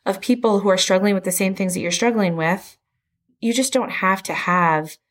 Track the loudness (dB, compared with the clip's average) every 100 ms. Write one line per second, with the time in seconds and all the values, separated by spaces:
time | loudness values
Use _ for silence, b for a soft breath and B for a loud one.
0 | -4 -2 0 0 2 2 2 2 2 2
1 | 2 0 -2 -2 -2 -2 -2 -2 -4 -2
2 | 0 2 0 0 0 -2 -6 -20 _ _
3 | _ _ _ _ -2 0 0 0 -2 -2
4 | -2 -2 -4 -6 -2 2 2 2 -2 -12
5 | _